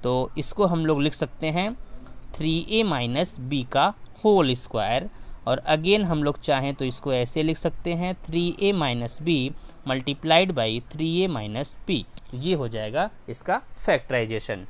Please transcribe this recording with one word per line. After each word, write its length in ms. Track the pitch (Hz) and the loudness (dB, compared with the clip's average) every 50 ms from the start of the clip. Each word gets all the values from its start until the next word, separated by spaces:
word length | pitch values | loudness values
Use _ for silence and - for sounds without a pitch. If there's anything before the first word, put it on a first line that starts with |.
| - | 0
तो 280 | 123 127 127 127 - - | 0 0 0 0 -2 -2
इसको 280 | 156 147 - - - 208 | -4 -2 -2 2 2 2
हम 200 | 180 170 165 160 | 4 4 2 2
लोग 160 | 156 156 143 | 2 2 4
लिख 120 | 143 151 147 | 2 0 2
सकते 340 | - 156 139 - - - 160 | 0 -4 -4 -4 -4 -4 -2
हैं 240 | 151 175 190 214 240 - - - - - - - - - - - - | 0 0 0 -2 -4 -6 -10 -10 -10 -12 -12 -12 -14 -14 -12 -12 -6
थ्री 300 | - 156 160 165 165 170 - | -2 0 2 2 0 0 2
ए 140 | 214 220 226 | 2 2 2
माइनस 560 | 202 160 131 120 120 120 139 180 175 - - 127 | 2 2 0 0 0 0 0 0 0 -2 -6 -4
b 200 | 127 147 139 123 | -2 -2 -2 -2
का 280 | - - 139 151 196 214 - - - - - - | 0 2 4 4 4 2 -2 -14 -16 -16 0 4
होल 300 | 214 208 190 160 131 127 | 6 6 6 6 4 4
स्क्वायर। 540 | 123 - - - 113 101 101 117 135 175 202 - - - - - - - | 0 -2 -2 -2 -2 0 2 0 0 -2 -4 -10 -12 -12 -12 -12 -8 -2
और 140 | 117 123 135 - - | 0 0 0 2 0
again 340 | 156 156 156 180 202 214 208 | 0 2 4 4 4 4 4
हम 180 | 175 165 151 147 | 2 2 2 2
लोग 160 | 147 139 - | 2 0 0
चाहें 340 | - - 143 135 131 139 139 | 0 0 2 2 2 -2 -2
तो 100 | - 135 | -2 -2
इसको 280 | 127 123 - - 143 131 | -2 -2 -4 -2 0 2
ऐसे 300 | 127 123 120 - 160 156 | 2 0 0 0 0 0
लिख 140 | 160 160 | 2 0
सकते 360 | - - 170 - - - 170 170 | 0 0 -2 -2 -2 -4 -2 -2
हैं, 200 | 170 180 180 185 | -2 -2 -2 -4
थ्री 380 | - - - 160 170 175 175 165 - | -6 -8 -2 0 2 2 0 0 2
ए 100 | 202 196 202 | 2 2 4
माइनस 440 | 185 151 135 123 120 120 117 - - | 4 2 0 0 -2 -2 -4 -4 -4
b 180 | 151 170 170 139 127 135 - - - - - - - | 0 2 2 2 2 0 -4 -8 -12 -14 -16 -10 -4
multiplied 640 | 135 131 131 127 - 143 139 - 160 160 165 190 190 | -2 -2 -2 0 -4 -4 -4 2 6 6 6 6 4
by 160 | 175 131 113 110 110 113 127 | 2 0 0 0 0 -2 -4
three 260 | - - 151 160 165 165 175 | -8 -6 -4 -2 0 2 2
a 100 | 190 190 | 0 0
minus 420 | 160 117 107 104 107 117 143 - - - - | 0 -4 -4 -4 -4 -6 -6 -6 -8 -10 -4
b, 140 | - 185 131 - - - - - - | -2 -2 -2 -2 -2 -4 -4 -4 -4
तो 60 | - | -8
ये 160 | 127 135 175 185 | -4 -2 0 0
हो 140 | 151 131 | 0 -2
जाएगा 420 | 113 110 110 107 107 113 151 185 214 - - - - | -4 -4 -6 -6 -4 -2 -2 -2 -2 -4 -12 -12 -10
इसका 280 | 120 - - - 185 254 - - - | -10 -8 -2 -2 -2 -2 -2 -8 -10
फैक्टराइजेशन। 880 | - - - 175 131 - - 131 123 113 110 113 107 - - 110 95 92 - | -4 0 2 2 2 2 0 0 0 0 0 -2 -4 -4 -4 -6 -6 -8 -14